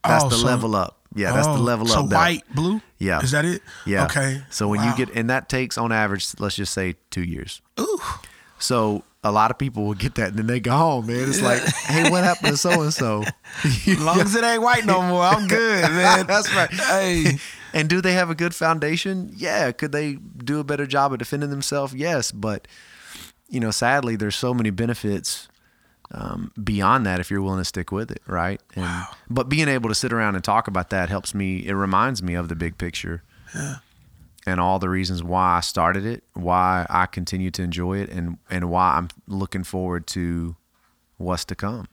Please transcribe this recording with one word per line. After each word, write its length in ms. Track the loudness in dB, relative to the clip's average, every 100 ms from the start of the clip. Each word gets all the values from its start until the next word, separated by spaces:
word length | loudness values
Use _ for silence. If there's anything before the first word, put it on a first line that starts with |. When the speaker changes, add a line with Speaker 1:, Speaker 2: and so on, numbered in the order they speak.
Speaker 1:
That's 220 | 4 4
Speaker 2:
Oh, 40 | 4
Speaker 1:
the 80 | 2
Speaker 2:
so 80 | 2
Speaker 1:
level 300 | 2 0 0
up. 220 | -2 _ _ -2
Yeah, 160 | 0
that's 140 | 2 2
the 60 |
Speaker 2:
Oh, 40 | 2
Speaker 1:
level 280 | 2 2 4
Speaker 2:
so 140 | 4
Speaker 1:
up 100 | 4
belt. 100 | 4
Speaker 2:
white, 220 | 4 0 -4
blue? 280 | -2 0 -2 -6 _
Speaker 1:
Yeah. 220 | 0 2
Speaker 2:
Is 80 | 2
that 140 | 0
it? 180 | 0 -2 -8 -12 -2
Speaker 1:
Yeah. 180 | 0 2
Speaker 2:
Okay. 360 | 2 0 -4 -8
Speaker 1:
So 160 | -4 0
when 120 | 2
you 60 | 0
Speaker 2:
Wow. 60 | 0
Speaker 1:
get, 140 | -2
and 160 | -2 0
that 180 | -2 -2
takes 300 | -4 -2 -2
on 140 | 0
average, 340 | 2 2 0 -4 -4
let's 160 | -4 -4
just 180 | -4
say 220 | -2 -4 -4 _
two 120 | -6
years. 400 | -4 -6 -10 -14 _ -6
Speaker 2:
Ooh. 220 | -4 -4 -4 -10 -12 -20 -20 -8
Speaker 1:
So 460 | -2 2 2 0 -6 _
a 80 | 0
lot 200 | 4 4
of 60 | 2
people 260 | -4 -2
will 100 | -4
get 220 | -2 -4 -2
that 140 | -2
and 80 | -2
then 80 | -2
they 100 | -2
go 120 | 0 2
home, 300 | 2 0 -2
man. 220 | -2 -2
It's 120 | 0
like, 220 | 2 2
Speaker 2:
Yeah. 80 | 0 -2 0 2
Speaker 1:
"Hey, 60 | 4
what 140 | 4
happened 240 | 4 2 0
to 80 | 2
so-and-so?" 680 | 2 2 2 0 0 0 -2 -8
<laughs> 200 | -14 -2
Speaker 2:
As 360 | 0 2 2 2
long 200 | 4 4
as 140 | 4
it 80 | 4
ain't 160 | 2 4
white 220 | 4 4 4
no 160 | 4
more, 200 | 4 4
I'm 240 | 6 4 4
good, 360 | 2 4 4
Speaker 1:
<laughs> 60 | 4
Speaker 2:
man. 340 | 6 6 6 6
Speaker 1:
That's 260 | 2 2
right. 160 | 2 2
Speaker 2:
Hey. 680 | 0 2 2 2 4 2 2 -4 -18 -4
Speaker 1:
And 160 | -2 2
do 120 | 2
they 120 | 4
have 140 | 2 2
a 40 |
good 200 | 0 -2
foundation? 800 | 0 0 2 0 0 -2 -4 -6 -6
Yeah. 340 | -2 0 0
Could 200 | -2 -4
they 220 | -2 -4
do 440 | -6 -12 -10 -4 -2
a 60 |
better 220 | -2 -4 0
job 260 | 2 2
of 60 | 0
defending 300 | -4 -4 -4
themselves? 440 | -4 -4 -4 -4
Yes. 380 | -4 -2 -2 -2
But, 340 | -4 -4 -4 -10 -20 -20 -20 -20 -20 -20 _ _
you 120 | -2
know, 100 | -2
sadly, 460 | 0 2 2 0 -2
there's 200 | -2 -2
so 160 | -2
many 160 | 0 0
benefits, 800 | 0 -2 -2 -2 -4 -4 -8 -12 _ _ _ _ _ -16
um, 400 | -10 -8 -8 -10 -6
beyond 420 | -2 2 4 4 2
that 120 | 0
if 120 | 0
you're 120 | -2
willing 160 | 0 -2
to 40 |
stick 260 | -2 -6 -6
with 200 | -6 -6
it, 100 | -10 -6
right? 320 | -2 -2 -4 _ -6
And, 80 |
Speaker 2:
Wow. 220 | -6 -6 -8 -16 -6
Speaker 1:
but 200 | -4 0
being 200 | 0 2
able 200 | 2 0
to 60 |
sit 180 | -2 -2
around 240 | 0 0 0
and 80 |
talk 240 | 0 0 0
about 220 | -4 -2
that 180 | -2 -2
helps 260 | -4 -4
me, 320 | -4 -2 -4 -4
it 60 |
reminds 500 | -2 0 2 2 0
me 120 | -2
of 140 | -2 -4
the 60 |
big 240 | -4 -6 -4
picture. 440 | -8 -6 -8 -10 _ -20 -16
Speaker 2:
Yeah. 220 | -10 -10 -10 _ _ _ -20 -20 -12 -4
Speaker 1:
And 140 | 0
all 180 | 0 0
the 120 | 0
reasons 320 | -2 -2 -4
why 320 | -2 2 2 2
I 40 |
started 440 | 0 0 2 0
it, 180 | -4 -8 _
why 520 | -8 0 2 2 0 0
I 160 | 0 0
continue 440 | -2 -6 -4 -4
to 100 | -4
enjoy 360 | -6 -4 -4 -4
it, 120 | -6
and, 260 | -6 -6 -8 _
and 200 | -4 -2
why 240 | 2 2 2
I'm 120 | -2 -12 -8
looking 380 | -6 -4 -6
forward 420 | -6 -4 -4 -4 -6
to 460 | -4 -2 -2 -4 -8 _ _ _ _ _ _
what's 280 | -6 -4 -6
to 80 | -8
come 320 | -6 -8 -12